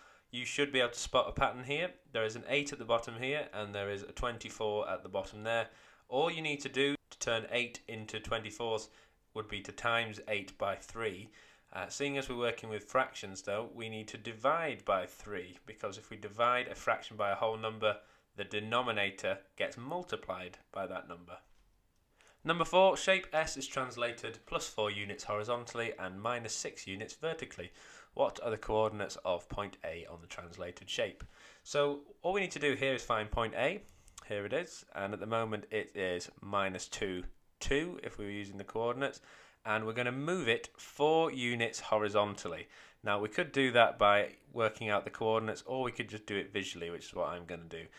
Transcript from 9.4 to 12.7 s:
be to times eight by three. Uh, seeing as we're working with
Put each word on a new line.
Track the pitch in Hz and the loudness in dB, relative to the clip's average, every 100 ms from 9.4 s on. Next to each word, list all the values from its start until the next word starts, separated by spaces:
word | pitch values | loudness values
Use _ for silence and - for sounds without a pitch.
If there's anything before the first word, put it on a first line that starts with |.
| 104 | -6
be | 104 | -8
to | - | -8
times | - 120 117 113 107 - | -2 2 2 2 -4 -2
eight | 104 95 - | -2 -2 -2
by | 101 95 | -2 -2
three. | - 113 110 92 127 - - - _ | -6 -4 -4 -4 -10 -20 -20 -20 _
Uh, | 92 98 | -8 -8
seeing | - 143 139 | -2 -2 -2
as | 131 | -4
we're | 120 | 0
working | 120 113 | 0 -2
with | 113 | -6